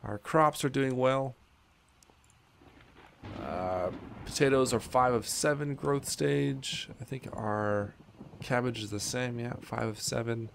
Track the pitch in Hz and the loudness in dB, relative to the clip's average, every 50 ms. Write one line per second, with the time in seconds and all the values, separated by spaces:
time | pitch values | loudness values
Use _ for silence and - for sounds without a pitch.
0 | - 104 104 104 - - - 160 156 151 147 - - 139 131 143 139 131 127 127 | -6 -6 -8 -6 -6 2 4 6 6 6 4 2 -2 0 2 2 2 2 2 4
1 | 127 127 135 135 135 135 123 _ - _ _ _ _ _ _ _ _ _ _ _ | 4 4 4 4 0 -2 -6 _ -20 _ _ _ _ _ _ _ _ _ _ _
2 | _ _ - _ _ _ _ _ _ _ _ _ - - - - - - - - | _ _ -20 _ _ _ _ _ _ _ _ _ -20 -20 -20 -20 -20 -20 -20 -20
3 | - - - _ - 104 - - - 67 82 90 92 92 92 92 90 92 104 - | -20 -20 -20 _ -14 -12 -10 -8 -8 -6 -4 -4 -2 -2 0 0 0 -2 -4 -6
4 | - - - - - - - - 151 135 135 131 131 123 123 113 - - - 127 | -12 -14 -14 -12 -12 -8 0 2 4 6 6 6 4 4 2 0 -2 2 4 4
5 | 123 127 123 113 104 - - - - 151 147 143 147 143 139 131 - 143 143 139 | 4 6 4 2 0 -2 -2 2 2 2 2 2 0 -4 -4 -2 0 0 0 0
6 | 135 - - - 147 143 143 143 143 139 135 135 135 - - - - - - - | 0 -4 -2 0 2 2 4 4 2 0 0 -2 -6 -6 -6 -6 -8 -10 -12 -14
7 | 120 - 135 131 - - - - 110 107 104 107 104 104 104 104 101 104 - - | -10 -10 -8 -8 -8 -8 -8 -4 -2 -2 0 0 2 2 2 2 0 -2 -6 -14
8 | - - - - - - - - - - 135 123 123 127 117 113 110 104 107 104 | -20 -20 -20 -18 -18 -18 -14 -12 -4 0 0 2 2 0 -2 -4 -6 -6 -6 -4
9 | - - - 123 127 123 120 117 117 123 123 - - - - 117 117 113 107 - | -4 -4 -2 -2 -2 -2 -4 -4 -4 -6 -6 -8 -8 -6 -4 -2 -2 -2 -2 -4
10 | - - - 120 113 117 117 113 113 113 - | -4 -2 -2 -2 0 -2 -2 -4 -4 -8 -12